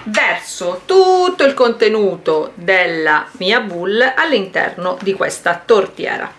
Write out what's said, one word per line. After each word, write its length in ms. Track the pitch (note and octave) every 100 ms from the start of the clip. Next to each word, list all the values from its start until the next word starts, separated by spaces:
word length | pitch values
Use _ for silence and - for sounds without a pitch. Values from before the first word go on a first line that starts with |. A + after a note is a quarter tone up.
| G#3+
verso 760 | B3 A3+ - - - F3+ F3+ -
tutto 580 | F#4+ F#4 F#4 F4+ F4+
il 100 | C#4
contenuto 1000 | C4 A#3+ A3+ G#3+ A3 G3 E3 E3 D#3 D3+ -
della 720 | F3 F#3 F3 E3 D#3 D3+ -
mia 260 | - F#3 A#3+
boule 540 | G#3 E3+ F#3 A3 C4
all'interno 840 | - E4 A3+ F#3 E3+ - - F3+ F3+
di 120 | G3
questa 480 | F#3+ E3+ - F3 -
tortiera. 680 | - G#3+ - - - - -